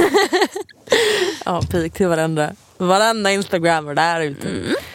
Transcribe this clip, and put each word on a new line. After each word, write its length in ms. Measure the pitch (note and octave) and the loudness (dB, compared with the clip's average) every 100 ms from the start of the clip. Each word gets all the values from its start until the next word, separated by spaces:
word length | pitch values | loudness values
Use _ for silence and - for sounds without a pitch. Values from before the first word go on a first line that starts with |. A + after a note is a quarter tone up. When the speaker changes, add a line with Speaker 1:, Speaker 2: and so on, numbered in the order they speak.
| F4 D#4 F#4+ E4+ - G4 - - - A#4 G#4+ G#4 F#4 D#4+ | 4 4 2 2 0 -2 -12 -18 -2 0 2 0 -2 -4
Speaker 1:
Ja, 180 | - E3+ - | -4 -2 -2
pik 220 | F3+ D#3+ | -2 -4
till 120 | - F#3 | -2 0
varandra. 420 | D#3+ D#3+ D#3 D3+ G3+ _ - | 2 0 0 -2 -6 _ -4
Varenda 520 | F3+ F#3+ A3 A3+ G3 | 2 4 4 2 0
instagrammer 640 | G3 G3 F3+ E3 D#3+ D3 | 0 0 0 2 0 0
där 260 | C#3+ E3 E3 | 0 2 0
ute. 280 | D3+ C#3 - | -4 -6 -8
Speaker 2:
Mm. 260 | F#3 F2+ C#5 - | -6 -4 -6 -8